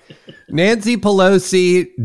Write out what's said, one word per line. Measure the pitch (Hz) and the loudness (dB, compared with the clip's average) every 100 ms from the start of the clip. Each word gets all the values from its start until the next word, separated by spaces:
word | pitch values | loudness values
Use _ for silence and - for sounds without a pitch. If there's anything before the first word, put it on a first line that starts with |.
| - - - - - | -20 -20 -20 -20 -8
Nancy | 147 190 233 214 233 | -2 0 0 -2 -2
Pelosi | 196 196 190 196 185 185 180 180 180 - | 0 2 2 2 0 0 2 0 -2 -8